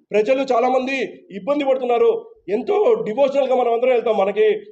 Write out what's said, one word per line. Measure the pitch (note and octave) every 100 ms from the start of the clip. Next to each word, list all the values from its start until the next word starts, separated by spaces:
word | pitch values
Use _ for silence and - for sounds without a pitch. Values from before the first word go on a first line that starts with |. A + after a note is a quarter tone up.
| -
ప్రజలు | G3+ G#3+ C4+
చాలామంది | C4 A#3 B3+ B3+ B3+ C4+ F#3 - -
ఇబ్బంది | F#3+ C4+ C#4+
పడుతున్నారు. | C4+ B3+ B3 A#3+ A#3 - - - -
ఎంతో | G#3+ - G#4 F4
డివోషనల్గా | G#3+ E3+ A3+ C#4 C#4 B3+ B3+
మనం | A#3+
అందరం | A#3 B3+
వెళ్తాం. | A#3+ A#3 G#3
మనకి, | G3 G#3 G#3+ G3 -